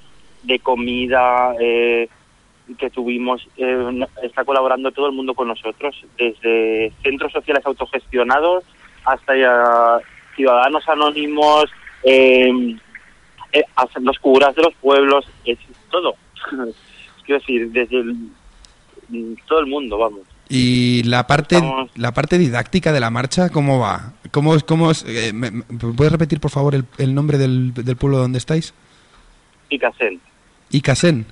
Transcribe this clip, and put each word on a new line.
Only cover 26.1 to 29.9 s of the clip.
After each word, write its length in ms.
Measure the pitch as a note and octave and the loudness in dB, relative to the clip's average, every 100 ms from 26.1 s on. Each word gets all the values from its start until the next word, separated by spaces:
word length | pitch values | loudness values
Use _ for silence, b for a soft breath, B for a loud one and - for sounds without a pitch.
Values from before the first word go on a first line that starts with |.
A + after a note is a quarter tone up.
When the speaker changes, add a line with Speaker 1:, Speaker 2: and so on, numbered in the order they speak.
Speaker 2:
repetir, 280 | E3 D#3+ D#3 | 2 0 -2
por 100 | D3+ | -4
favor, 240 | C#3+ C#3+ | -2 0
el, 100 | C#3 A#2+ - | 0 -4 -4
el 160 | C3+ | -2
nombre 240 | C#3 D3+ C#3+ | 0 0 0
del, 340 | C3 B2+ B2+ | 0 0 -2
del 240 | B2 B2 B2 | -4 -6 -4
pueblo 220 | C#3 C3+ | 0 0
donde 200 | B2+ B2+ | 0 -4
estáis? 360 | - D#3+ - - b b b b b _ _ _ - | -4 -4 -4 -14 b b b b b _ _ _ -10
Speaker 1:
Picasen. 520 | C#3 A#2+ | -4 -4